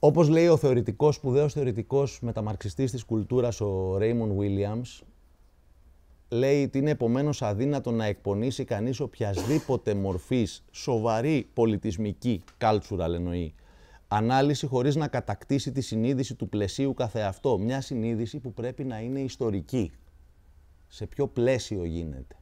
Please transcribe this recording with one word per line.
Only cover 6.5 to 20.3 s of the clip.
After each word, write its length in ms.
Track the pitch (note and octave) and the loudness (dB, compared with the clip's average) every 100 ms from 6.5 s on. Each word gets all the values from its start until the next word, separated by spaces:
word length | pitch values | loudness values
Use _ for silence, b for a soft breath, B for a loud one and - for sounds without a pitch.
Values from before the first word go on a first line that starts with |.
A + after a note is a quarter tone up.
| C#3+ | 4
ότι 140 | C#3 C3+ | 2 0
είναι 120 | C#3 | 0
επομένως 520 | D3 A#2 B2 D3 C#3 | 2 2 2 0 0
αδύνατο 480 | A#2 G2+ C3 C#3+ B2 | -2 0 0 0 -2
να 140 | A#2 | -2
εκπονήσει 600 | G#2+ G2+ - G2+ A#2+ B2+ | 0 -2 -2 0 -2 -2
κανείς 360 | B2+ A2 A2+ B2+ | -4 -2 -2 -4
οποιασδήποτε 920 | C3 - G#2+ F#2+ F#2+ D3+ - B2+ - | -6 -4 -2 -2 0 0 2 -2 0
μορφής 680 | G2+ F#2+ F2+ - B2+ A#2+ - - | 0 0 -2 0 0 0 -4 -18
σοβαρή 800 | - - A#2+ A2 A2 C3 D#3 G#2+ | -12 -2 0 2 0 2 0 -2
πολιτισμική, 880 | - A2+ G2+ A2+ F#2+ G#2+ F#2+ B2 G#2 - - | 2 2 2 -2 -4 -4 -4 -2 -2 -4 -2
cultural 520 | A2 G#2+ - G2 E2 | 2 2 0 -4 -2
εννοεί, 400 | E2+ F2 F2 E2 - b b b b - | -2 -2 -4 -6 -10 b b b b -4
ανάλυση 580 | G#2 A2 C3 C#3 C#3+ D3 | 0 2 2 2 0 -2
χωρίς 300 | B2 B2+ D3 | 0 2 0
να 120 | D3+ | -2
κατακτήσει 640 | B2+ - G#2 - C3+ - | -4 -4 -8 -2 -2 -2
τη 80 | C3 | -6
συνείδηση 540 | A#2+ A2 A#2 C3+ C3+ | -4 -2 0 0 -4
του 140 | A#2+ G#2+ | -6 -4
πλαισίου 460 | G#2 G2 - C#3 | -2 -2 -2 -2
καθεαυτό, 640 | C3 A#2+ A2+ G#2 F#2+ C#3 G#2+ | -2 -4 -2 -4 -2 0 0
μια 220 | G#2 C3+ | 0 -2
συνείδηση 580 | B2+ B2+ A2+ A2+ A2+ D3+ | -4 -4 -2 -2 -4 -8
που 140 | B2 | -12
πρέπει 320 | G#2 A#2 B2+ | -8 -8 -6
να 160 | C3+ A2 | -8 -6
είναι 200 | A2+ C3+ | -6 -6
ιστορική. 720 | C3+ - A#2+ G2+ - C3 F2 - - - - | -6 -4 -2 -2 -2 -2 -2 -6 -20 -20 -20